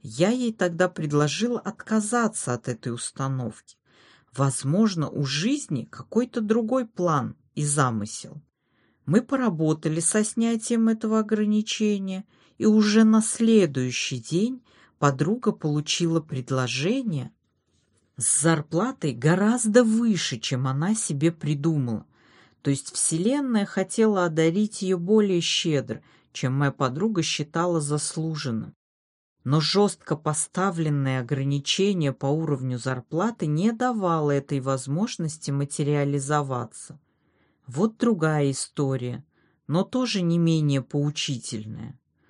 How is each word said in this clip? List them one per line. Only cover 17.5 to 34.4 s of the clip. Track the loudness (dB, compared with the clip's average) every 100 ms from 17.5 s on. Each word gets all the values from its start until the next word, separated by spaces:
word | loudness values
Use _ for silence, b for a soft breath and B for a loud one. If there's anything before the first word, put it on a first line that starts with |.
| _ _ _ _ _ _ -6
с | -2 2
зарплатой | 2 2 0 -2 -2 -2 -6
гораздо | 0 2 4 4 2 4 6
выше, | 6 4 2 0 -2 -6
чем | -4 -2 0
она | 0 0 -2
себе | -2 0 0
придумала. | 0 -4 -2 0 0 0 -4 -8 b b b b b
То | -2
есть | -2 -4
Вселенная | -4 -2 0 0 0 0 0 0
хотела | -2 -4 2 2 4 2
одарить | 4 2 4 0 -2
её | -2 -2
более | 4 4 4 2
щедро, | 0 -2 0 0 -2 -8 b b b
чем | -4 -2
моя | 2 0
подруга | 0 -2 0 0 0
считала | -2 -2 -4 -2 0 0
заслуженным. | 0 -2 -4 -6 -6 -4 -4 -6 -6 -14 _ _ _ _ _ _ 0
Но | 2
жёстко | 2 2 2 0 -6 -4
поставленное | -2 -4 -4 -2 -2 0 0 0 0 -2
ограничение | -2 -2 0 -2 -2 0 2 2 0
по | -2 -2
уровню | 0 0 -2 -2 -4
зарплаты | -4 -6 -4 -2 -2 -2 -2
не | 2 2
давало | 2 -2 0 0 2 2
этой | 0